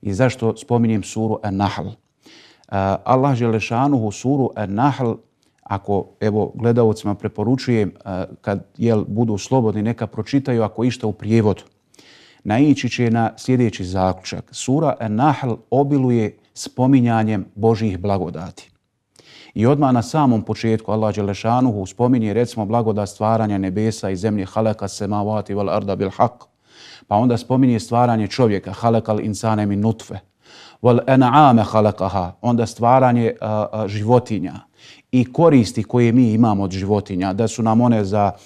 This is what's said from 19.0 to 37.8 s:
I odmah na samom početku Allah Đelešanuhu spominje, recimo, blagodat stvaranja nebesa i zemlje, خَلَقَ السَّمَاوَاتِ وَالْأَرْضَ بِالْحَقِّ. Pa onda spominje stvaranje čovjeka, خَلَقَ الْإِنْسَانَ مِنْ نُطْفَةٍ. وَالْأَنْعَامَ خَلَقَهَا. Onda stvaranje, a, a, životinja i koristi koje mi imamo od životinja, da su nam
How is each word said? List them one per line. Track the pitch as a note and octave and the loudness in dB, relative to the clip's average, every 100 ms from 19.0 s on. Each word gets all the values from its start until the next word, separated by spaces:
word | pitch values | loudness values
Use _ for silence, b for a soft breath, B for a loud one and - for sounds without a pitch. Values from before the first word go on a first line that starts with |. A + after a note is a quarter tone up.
| _ _ B B B | _ _ B B B
I | - A2+ | 0 2
odmah | C#3+ C#3 | 4 2
na | B2 | 2
samom | A2 D#3+ C#3 A2+ | 0 0 2 2
početku | - G#2+ A2+ A2 - | -2 -4 -2 -2 -2
Allah | G#2+ A2 | -2 -2
Đelešanuhu | G2+ G2+ G2 A2+ B2 B2+ G#2 F#2+ | -2 -4 -4 -2 0 0 -2 -6
spominje, | - B2 B2+ A2 | -2 0 2 0
recimo, | G#2 A#2+ - G2+ | 0 -2 -4 -2
blagodat | A#2 A2 G#2+ G2+ | 0 0 -2 -4
stvaranja | - G#2+ A2+ G#2+ G2+ | -2 0 0 0 -2
nebesa | F#2+ F#2 A2 A2 G2 | -2 -2 -2 -4 -6
i | F#2+ | -4
zemlje, | A2 G#2+ F#2 | -2 -4 -4
خَلَقَ | A2 A2 G#2 | -2 -2 -2
السَّمَاوَاتِ | G2+ - G2+ G#2 G#2 G#2+ G2+ | -8 -8 -6 -4 -4 -4 -6
وَالْأَرْضَ | G2+ G2 G2 G2+ F#2+ | -4 -2 -2 -4 -4
بِالْحَقِّ. | F#2+ - A#2 - - _ B B B B _ | -4 0 -2 -2 -18 _ B B B B _
Pa | G#2 | 0
onda | B2 A2+ | 2 0
spominje | - C3 C3 A#2 | 0 2 2 2
stvaranje | - A#2 A#2+ A2+ G2+ | 0 2 2 2 -2
čovjeka, | - A#2+ G2 G2 | 0 2 2 -4
خَلَقَ | G2 A#2 A#2 A2 | -4 0 0 0
الْإِنْسَانَ | G#2+ G#2+ G2 A2+ G#2+ G#2 | -2 -4 -4 -2 0 0
مِنْ | G2+ | 0
نُطْفَةٍ. | A2 A2 - F#2+ - _ B B B B | 0 -2 -8 -14 -16 _ B B B B
وَالْأَنْعَامَ | A#2+ A#2 - C3 B2 C#3 D3 A#2+ | 2 4 4 4 6 6 8 6
خَلَقَهَا. | G2+ A2 G#2 G2 F#2+ G2 F2 - | 4 2 2 0 -2 -2 -4 -4
Onda | A#2 A#2+ A2+ | -2 0 -2
stvaranje, | - A#2 C3 B2+ A#2+ A2+ - | 0 2 4 4 4 0 -2
a, | G#2+ G#2+ - | -4 -4 -4
a, | G#2+ G#2 | -4 -4
životinja | G#2 G#2 B2 A#2 G#2+ F2+ G2 - B B B _ | -2 2 2 2 -4 -6 -10 -20 B B B _
i | B2+ B2 | 0 0
koristi | - E3 C#3+ G#2 - | 2 4 6 4 -2
koje | G#2+ B2 A#2+ | -2 0 2
mi | A#2 A#2+ | 4 4
imamo | G#2+ A2+ G2+ | 4 2 2
od | G2 | -2
životinja, | F#2+ G2 G#2 G2 F#2 F#2+ | -4 -2 -2 -2 -4 -4
da | F#2+ A2+ | -2 -2
su | - | -2
nam | A2+ A2+ | 0 2